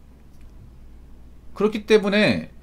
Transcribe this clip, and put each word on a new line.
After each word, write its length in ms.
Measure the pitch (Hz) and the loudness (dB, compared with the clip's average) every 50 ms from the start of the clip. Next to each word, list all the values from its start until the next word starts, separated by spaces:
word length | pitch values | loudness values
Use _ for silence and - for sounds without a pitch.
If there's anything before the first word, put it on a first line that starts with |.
| - - - - - - - - - - - - - - - - - - - - - - - - - - - - - - - | -20 -20 -20 -20 -20 -20 -20 -20 -20 -20 -20 -20 -20 -20 -20 -20 -20 -20 -20 -20 -20 -20 -20 -20 -20 -20 -20 -20 -18 -16 -4
그렇기 320 | - 196 214 214 214 - | 0 0 0 0 -2 2
때문에 640 | - 220 214 196 208 196 214 208 143 98 80 73 - - - | 4 4 4 4 4 2 2 4 2 2 0 -4 -8 -16 -20